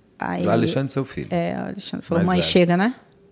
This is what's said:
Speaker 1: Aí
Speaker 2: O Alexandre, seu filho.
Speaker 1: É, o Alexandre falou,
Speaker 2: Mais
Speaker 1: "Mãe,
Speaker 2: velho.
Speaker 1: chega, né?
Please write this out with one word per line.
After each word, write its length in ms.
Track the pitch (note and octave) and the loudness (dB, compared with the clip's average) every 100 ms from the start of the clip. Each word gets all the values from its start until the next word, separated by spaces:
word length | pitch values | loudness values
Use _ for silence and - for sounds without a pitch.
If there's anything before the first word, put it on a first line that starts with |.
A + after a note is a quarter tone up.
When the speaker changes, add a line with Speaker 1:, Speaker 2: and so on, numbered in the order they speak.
| _ - | _ -8
Speaker 1:
Aí 280 | - F2+ F2+ | -6 -2 2
Speaker 2:
O 60 | |
Alexandre, 420 | A2+ A2+ C3+ C3+ | 2 2 0 -2
seu 100 | C#3 | -4
filho. 240 | C3+ - C3+ | -6 -6 -4
Speaker 1:
É, 240 | F3 E3+ B1+ | -2 -2 -4
o 100 | - | -8
Alexandre 360 | G3+ - - - | -10 -10 -10 -2
falou, 140 | E3+ | 0
Speaker 2:
Mais 40 | F3 | 2
Speaker 1:
"Mãe, 120 | F3+ | 2
Speaker 2:
velho. 120 | - | 2
Speaker 1:
chega, 260 | F#3 F3 F3 | 4 4 4
né? 180 | G#3 B3+ - _ _ | 2 -2 -12 _ _